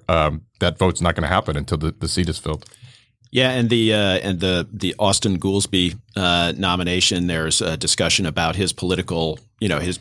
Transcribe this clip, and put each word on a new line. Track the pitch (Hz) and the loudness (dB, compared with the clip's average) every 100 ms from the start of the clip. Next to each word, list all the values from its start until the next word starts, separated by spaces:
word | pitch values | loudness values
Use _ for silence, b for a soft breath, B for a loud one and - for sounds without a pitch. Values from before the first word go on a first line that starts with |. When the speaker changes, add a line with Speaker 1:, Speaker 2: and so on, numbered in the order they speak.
| - | 0
Speaker 1:
Um, | 85 76 78 - _ | 2 2 0 -8 _
that | 90 82 | -2 2
vote's | 95 85 | 0 2
not | 85 | 0
gonna | 82 78 | 0 2
happen | 92 - 73 | 0 0 -4
until | 67 76 | -2 -2
the, | 82 | -2
the | - 80 | -4 -4
seat | - 87 | -2 -2
is | - | -2
filled. | - 78 - b b b b b _ | -6 -8 -10 b b b b b _
Speaker 2:
Yeah, | 127 127 | 0 2
and | 127 117 | 2 2
the, | 117 110 | 4 4
uh, | 107 | 2
and | 101 92 98 87 | 2 2 0 -2
the, | 92 92 82 | 0 0 -2
the | 107 92 - | -4 -6 0
Austin | 101 98 110 90 | 2 2 0 0
Goolsbee, | 98 98 95 95 87 82 - - | 0 0 0 0 0 -2 -8 -2
uh, | 90 87 85 76 | 0 2 0 0
nomination, | 95 90 90 90 - 90 87 | -2 0 0 0 0 0 -2
there's | 82 80 - | -2 -2 -2
a | 95 80 | -2 -2
discussion | - - 85 - 92 | -2 0 0 0 0
about | 73 82 82 | 0 -2 0
his | 95 | -2
political, | - 90 90 90 85 80 78 - _ | -2 -2 -2 -2 -2 -2 -4 -12 _
you | 107 | -2
know, | 78 | 0
his | 87 87 | -2 -6